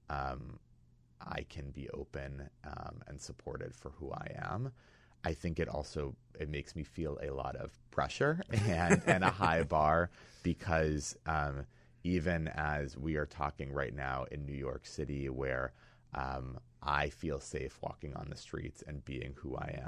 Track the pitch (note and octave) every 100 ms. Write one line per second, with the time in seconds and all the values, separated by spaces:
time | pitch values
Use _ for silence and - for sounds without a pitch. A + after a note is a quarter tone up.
0 | - C#2+ C2+ C2 - - - - - -
1 | - - - - D2 - C#2 C#2 C2 C#2
2 | C#2 C#2+ C#2 C#2 C#2 - D#2 D2 D2+ D#2
3 | - C#2+ - - - - - - - D2
4 | C#2 - - - - G2+ C3 - - -
5 | - - E2+ D#2 F2 D#2+ D#2+ D2 C#2+ D#2
6 | C#2 - - - D2 D2 - E2 C#2+ -
7 | D#2 C#2 C#2+ C2+ C2+ C2 - - - -
8 | C2+ - C#3 E3+ - A2 G#2+ E2 F2 -
9 | - F#2 F#2 F2+ F2 E2 D#2 D#2 D2+ E2
10 | F2 - - - F2 D#2+ - D#2+ D#2 D2+
11 | - - D#2+ D#2 D2 C#2 C2 - - -
12 | F2 F2+ E2 E2 D#2 - D2+ D2+ C#2 C2
13 | D#2 D2+ D2 - C#2+ - C#2 C#2 B1+ C#2
14 | C2+ C2 B1+ D2 C#2+ C#2 C2+ C2+ - -
15 | C#2 C#2 C2+ B1+ C2+ B1+ C2 - - -
16 | - C#2 C2 C2 C2 B1+ - - D2+ C#2+
17 | D2+ - D#2+ C#2 - C#2 C2 - - -
18 | D2 D2 C#2+ - - - D2+ - - C#2+
19 | C2+ C2 C2+ C2 C2+ B1+ - -